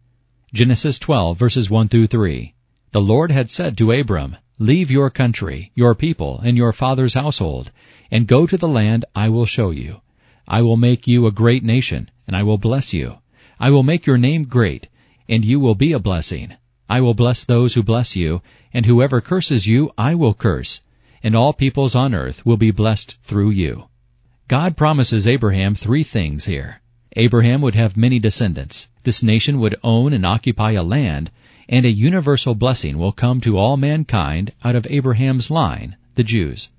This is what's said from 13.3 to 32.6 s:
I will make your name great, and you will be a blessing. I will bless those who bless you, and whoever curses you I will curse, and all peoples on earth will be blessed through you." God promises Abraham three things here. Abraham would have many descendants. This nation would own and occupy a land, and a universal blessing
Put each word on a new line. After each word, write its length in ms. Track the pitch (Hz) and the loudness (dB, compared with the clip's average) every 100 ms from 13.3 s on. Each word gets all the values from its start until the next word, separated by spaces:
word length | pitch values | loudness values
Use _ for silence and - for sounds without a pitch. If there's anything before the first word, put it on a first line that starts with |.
| _ _ - | _ _ -4
I 120 | 123 | 2
will 120 | 143 | 4
make 240 | 131 - - | 4 0 2
your 120 | 127 | 2
name 260 | 123 160 | 2 0
great, 420 | 139 123 101 65 - _ _ _ - | -2 0 0 -2 -14 _ _ _ -4
and 160 | 113 | -2
you 140 | 107 139 | 2 2
will 160 | 131 | 2
be 160 | 98 147 | 2 0
a 60 | 147 | 0
blessing. 560 | 95 90 - 80 80 - _ _ - | -2 -4 -4 -10 -12 -18 _ _ -4
I 120 | 123 | 0
will 140 | 127 | 2
bless 300 | 107 120 123 | 2 0 0
those 300 | - 120 123 | 0 2 2
who 100 | 120 | 0
bless 320 | 104 113 123 92 | 0 0 -2 -2
you, 260 | 80 87 - _ _ | -2 -4 -8 _ _
and 100 | 123 | -2
whoever 360 | 110 120 135 127 | 4 4 4 0
curses 440 | - 185 - 127 | -2 -2 0 -2
you 280 | 92 120 156 - | 2 2 2 -2
I 200 | 120 170 | -2 0
will 180 | 135 | 0
curse, 480 | 104 110 69 - - _ _ _ _ | 0 -2 -2 -6 -14 _ _ _ _
and 140 | 113 113 | -2 2
all 160 | 135 | 2
peoples 420 | - 135 139 135 | 0 -2 0 0
on 220 | 123 135 98 | 0 0 -2
earth 280 | 64 - | -4 -4
will 120 | 117 113 | 0 2
be 160 | 110 | 2
blessed 440 | 98 107 107 - - | 2 0 0 -6 -18
through 280 | - 101 104 | -6 -2 0
you." 340 | 98 80 58 - _ _ _ _ _ - | 0 -2 -6 -14 _ _ _ _ _ -4
God 280 | 127 180 156 | -2 -2 0
promises 520 | 151 151 123 110 101 | 0 2 0 0 2
Abraham 480 | 135 110 95 98 101 | 2 0 0 0 -2
three 260 | 101 139 | -2 -2
things 440 | 156 113 78 76 - | -2 -2 -4 -4 -6
here. 340 | 73 69 - _ _ _ - | -6 -8 -16 _ _ _ 0
Abraham 460 | 117 117 117 131 | 2 4 2 2
would 140 | 135 107 | 0 0
have 200 | 113 98 | 0 2
many 220 | 120 127 | 2 2
descendants. 720 | 107 - 107 73 71 - - _ | 0 0 -2 -4 -8 -14 -18 _
This 180 | - 110 | -4 -2
nation 380 | 113 110 127 143 | 2 2 0 0
would 160 | 110 101 | -2 -2
own 280 | 117 113 135 | 0 2 2
and 140 | 131 90 | 0 0
occupy 460 | 104 - 113 110 | -2 -2 -2 0
a 100 | 107 | 0
land, 480 | 85 135 120 73 80 - _ _ - | 0 0 -2 -4 -8 -12 _ _ -4
and 180 | 123 123 | 0 2
a 60 | |
universal 640 | 104 131 185 143 139 135 | 2 2 0 0 0 0
blessing 420 | 110 | -2